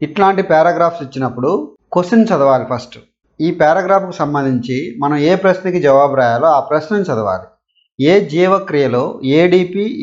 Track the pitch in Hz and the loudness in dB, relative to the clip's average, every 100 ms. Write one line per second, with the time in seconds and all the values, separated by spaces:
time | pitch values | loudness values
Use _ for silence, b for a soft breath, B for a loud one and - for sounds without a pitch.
0 | 151 202 190 196 180 160 165 175 170 170 | -6 0 0 0 0 2 2 2 -2 -2
1 | 135 135 127 117 139 196 - _ - 180 | -12 -6 -6 -4 -2 -2 -6 _ -6 -4
2 | 175 226 220 160 139 131 113 120 - 120 | 2 2 2 2 2 2 0 -8 -10 -20
3 | _ _ _ - 160 165 151 175 185 196 | _ _ _ -4 -4 2 2 2 2 0
4 | 185 - 147 143 135 123 117 127 165 - | -2 -6 -4 -2 -2 -2 -4 -6 -8 -6
5 | 143 147 151 185 190 180 185 175 147 135 | -4 0 0 2 2 0 -2 0 4 4
6 | 143 185 120 117 160 143 135 151 151 208 | 4 2 0 2 2 2 0 -4 -2 -4
7 | 170 113 104 92 - _ _ _ _ - | -2 -2 -2 -4 -8 _ _ _ _ -2
8 | 143 196 165 156 185 190 190 147 131 123 | 2 2 2 0 2 0 0 -2 0 0
9 | 139 - 135 151 180 185 175 196 214 277 | -4 -4 0 2 4 2 0 -4 -4 -2